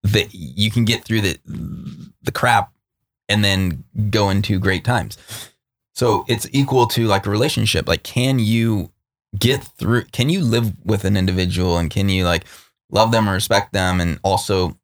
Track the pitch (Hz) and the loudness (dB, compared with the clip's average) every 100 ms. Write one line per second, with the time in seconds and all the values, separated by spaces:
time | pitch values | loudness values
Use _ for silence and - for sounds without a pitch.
0 | 101 107 - 92 71 73 107 120 113 117 | 2 0 -2 -8 -12 -2 0 2 0 -2
1 | - 113 98 - - - - - - - | -2 0 0 -4 -12 -12 -10 -10 -14 -16
2 | - _ - - 120 110 95 _ _ _ | -20 _ -8 -2 2 2 0 _ _ _
3 | _ _ - 104 101 95 92 76 - - | _ _ -2 0 2 2 0 -4 -8 -4
4 | 107 107 101 98 98 95 98 92 - 120 | 0 2 2 2 0 0 2 0 0 -2
5 | 107 - - - - _ _ _ _ - | -4 -12 -16 -16 -16 _ _ _ _ -2
6 | 123 - - 113 - 139 139 131 117 - | 0 0 0 -4 -2 0 2 2 2 2
7 | 113 98 101 104 143 - 107 85 - 85 | 2 0 0 0 0 0 0 0 0 -4
8 | - 123 127 131 107 113 113 107 - _ | -2 -2 0 2 2 2 2 0 -4 _
9 | _ _ _ 101 120 139 - _ - 117 | _ _ _ -2 0 0 -4 _ 0 0
10 | - - 127 185 135 117 117 90 - 104 | -2 -2 0 0 2 0 0 -4 -2 -2
11 | 95 95 92 92 90 90 90 85 82 - | 2 2 2 0 0 0 0 2 0 0
12 | 98 92 90 85 - - _ _ _ 101 | 0 2 2 0 -2 -20 _ _ _ 0
13 | 113 113 104 92 - 101 - 98 92 90 | 4 4 2 0 0 0 0 -2 0 0
14 | 85 78 95 92 - 95 90 - | 0 -2 0 0 0 0 0 -6